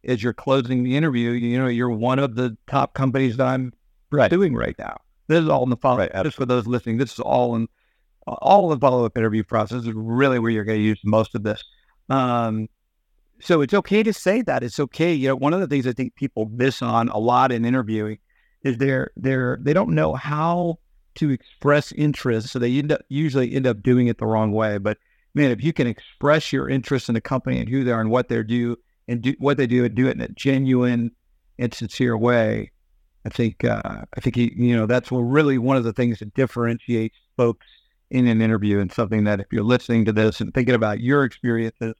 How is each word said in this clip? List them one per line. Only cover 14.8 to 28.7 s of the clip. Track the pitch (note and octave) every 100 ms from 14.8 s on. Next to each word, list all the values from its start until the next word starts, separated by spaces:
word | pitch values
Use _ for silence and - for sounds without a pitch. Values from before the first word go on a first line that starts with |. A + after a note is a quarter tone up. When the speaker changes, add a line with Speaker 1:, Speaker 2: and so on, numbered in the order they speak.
| C#3 - E3+
Speaker 1:
You | D#3 C3
know, | C3+
one | C#3
of | E3+
the | E3
things | C#3+ B2+
I |
think | A#2+ B2+ _
people | C#3 - A2
miss | A#2 C3 -
on | A#2+ A2+ A#2
a | G#2
lot | A#2 B2 C3
in | A#2+
interviewing | A#2 C3 G#2+ A2 G#2+ G#2+ _ _ _ _
is | C#3 A#2
they're, | C3+ C3 - -
they're, | C3 C3 B2 B2+
they | B2+
don't | E3+ G3+
know | D#3 D#3
how | C3+ D3 D3+ E3 F3 F3 E3 _ _ _ -
to | D3+
express | B2+ _ _ C#3+ D3 -
interest, | - D3 - C3 A2 A#2
so | C3
they | A#2+ C3
end | D3+
up, | D#3 -
usually | C3+ D#3 C3+ A#2+
end | C3+ B2+
up | G#2+
doing | B2+ B2 B2
it | A2+
the | A2
wrong | A2 A2
way. | G#2 A2 G#2
But | G2+ G#2+ _ _ _
man, | C#3 C#3
if | A2
you | D#3
can | - B2
express | G#2+ - _ D3 D#3 -
your | C3+ C3+
interest | C3+ - C3+ -
in |
a | A#2
company | - C3 - B2
and | A2
who | C3
they | B2
are | A2+
and | A2
what | B2 B2
they're | A#2
do | A2 A#2+ A#2+